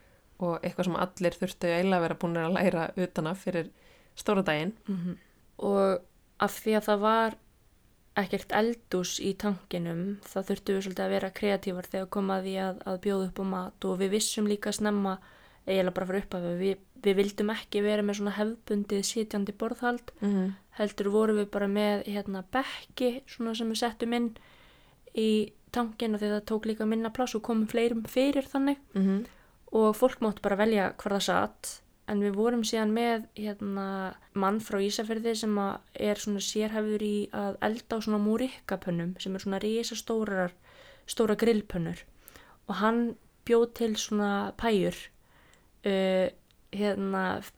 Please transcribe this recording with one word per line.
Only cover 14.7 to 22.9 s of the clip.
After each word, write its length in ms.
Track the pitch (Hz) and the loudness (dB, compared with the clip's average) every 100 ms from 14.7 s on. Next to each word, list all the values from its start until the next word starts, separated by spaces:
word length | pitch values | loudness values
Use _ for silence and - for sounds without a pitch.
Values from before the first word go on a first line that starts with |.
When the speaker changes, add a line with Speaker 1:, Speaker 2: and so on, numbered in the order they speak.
Speaker 2:
snemma, 400 | 208 208 208 196 190 - - - - | 0 0 2 0 -4 -10 -20 -20 -12
eiginlega 340 | - 190 185 | 0 2 2
bara 120 | 185 185 | 0 -2
frá 80 | 196 | -4
upphafi, 320 | - 180 175 175 | -4 -6 -4 -2
við, 240 | 196 190 - - | -2 -2 -8 -2
við 180 | 202 | 2
vildum 380 | 190 202 202 208 | 4 2 0 -2
ekki 300 | 220 - 208 | -2 -4 0
vera 180 | 208 208 | 2 2
með 160 | 208 202 | 2 0
svona 160 | 202 | -2
hefðbundið 680 | 202 214 233 - 202 202 202 | 0 -2 -2 -2 -2 0 -2
sitjandi 500 | 202 233 214 208 202 | -2 -2 -2 -2 -4
borðhald, 560 | 202 226 233 240 240 - - | -4 -4 -2 -2 -2 -8 -4
Speaker 1:
Mhm. 360 | 202 196 185 190 _ | 0 2 0 -4 _
Speaker 2:
heldur 400 | - 208 - 202 | -4 -4 -2 0
vorum 280 | 214 220 208 | 2 4 2
við 100 | 202 | 0
bara 160 | 202 202 | -2 0
með, 360 | 208 208 202 | 2 2 0
hérna, 380 | - 202 196 190 | -2 -6 -4 -8
bekki, 800 | 190 254 285 - - | -4 -4 -4 -8 -12